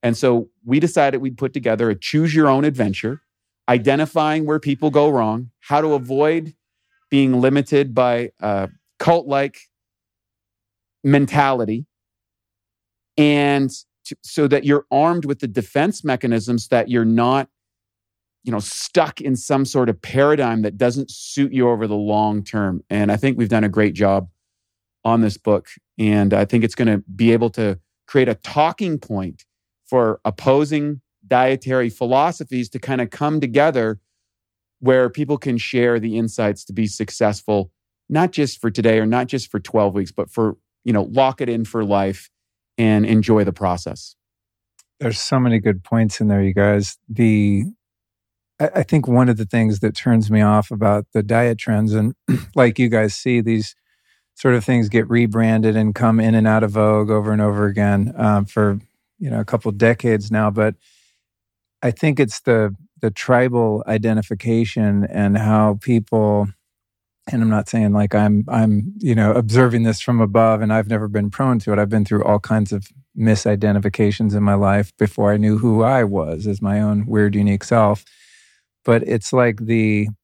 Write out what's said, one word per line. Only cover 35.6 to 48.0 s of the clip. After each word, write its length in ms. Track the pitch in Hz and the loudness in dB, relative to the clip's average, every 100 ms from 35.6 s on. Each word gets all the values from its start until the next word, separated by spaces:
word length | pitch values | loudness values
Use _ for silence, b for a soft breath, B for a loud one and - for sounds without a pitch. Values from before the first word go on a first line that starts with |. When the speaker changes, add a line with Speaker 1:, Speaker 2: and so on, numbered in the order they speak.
| - 127 120 117 | -4 0 0 0
Speaker 1:
the 180 | 113 110 | -2 -4
insights 460 | 113 - 110 104 - | -4 -2 -4 -4 -8
to 60 | |
be 160 | 98 107 | -4 -4
successful, 840 | - 107 - 110 101 - 104 92 _ _ _ _ | -4 -10 -2 -2 -2 -2 -2 -2 _ _ _ _
not 240 | 151 180 | -2 0
just 300 | 185 139 - | 0 -4 -2
for 80 | 117 | -6
today 300 | 104 113 110 | 0 2 2
or 60 | 110 | 2
not 220 | 120 127 | -2 -2
just 220 | 135 - | -6 -6
for 100 | 107 | -10
twelve 360 | - 113 101 98 | -4 0 0 0
weeks, 160 | 92 | -6
but 180 | - 95 | -6 -8
for, 260 | - 110 - _ _ | -2 -2 -2 _ _
you 100 | - | -2
know, 160 | 107 95 | -2 0
lock 300 | 117 131 127 | 2 0 0
it 80 | 127 | -6
in 160 | 117 110 | -4 -4
for 180 | 117 | -4
life 460 | 104 101 98 98 - _ _ _ _ - | -2 0 0 -4 -12 _ _ _ _ -2
and 280 | 113 107 107 | 2 2 4
enjoy 360 | 110 104 110 | 2 4 2
the 80 | 98 | 2
process. 640 | 87 98 87 - - - _ _ _ _ _ _ _ _ _ | 0 -2 -4 -6 -12 -16 _ _ _ _ _ _ _ _ _
Speaker 2:
There's 200 | 135 110 | -6 -6
so 200 | - 135 | -2 0
many 180 | 123 113 | 2 2
good 260 | 107 95 | 2 -2
points 380 | - 117 110 - | -2 0 0 0
in 60 | 107 | 0
there, 160 | 101 | 2
you 100 | 98 | 2
guys. 460 | 95 101 104 98 - _ | 2 2 2 -2 -10 _
The, 540 | 113 117 107 104 98 139 226 _ _ | 0 2 4 2 0 -2 -10 _ _